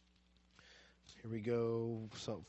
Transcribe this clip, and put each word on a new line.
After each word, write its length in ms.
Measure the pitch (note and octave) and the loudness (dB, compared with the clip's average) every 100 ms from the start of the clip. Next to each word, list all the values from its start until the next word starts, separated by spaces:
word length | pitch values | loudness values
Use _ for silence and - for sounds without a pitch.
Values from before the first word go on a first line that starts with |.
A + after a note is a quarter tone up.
| - _ _ - _ - - - - - - - | -20 _ _ -20 _ -20 -20 -20 -20 -20 -20 -12
here 80 | A2+ | -4
we 80 | A2+ | -2
go. 680 | G#2+ A#2+ A#2 A#2 A#2 A2+ A2 - | 2 4 4 4 2 -2 -6 -6
So, 280 | - G#2 | -4 -4